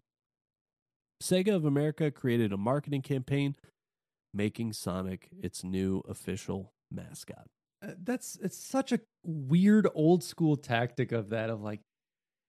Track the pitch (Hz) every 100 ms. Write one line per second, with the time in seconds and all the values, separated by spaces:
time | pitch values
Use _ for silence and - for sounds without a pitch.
0 | _ _ _ _ _ _ _ _ _ _
1 | _ - - 185 190 190 151 139 151 151
2 | 156 - 127 117 107 98 107 143 147 139
3 | 135 135 127 139 143 139 - _ _ _
4 | _ _ _ 101 104 - 113 104 92 92
5 | 92 92 - 90 107 - 92 95 95 95
6 | - 92 - 95 - 95 95 _ - 92
7 | 85 - - - - _ _ _ 208 185
8 | 185 247 - - 185 - - 262 269 240
9 | - _ 170 160 131 170 202 214 196 -
10 | 156 180 - - 156 143 - 117 123 -
11 | 117 117 101 113 113 110 107 107 _ _
12 | _ _ _ _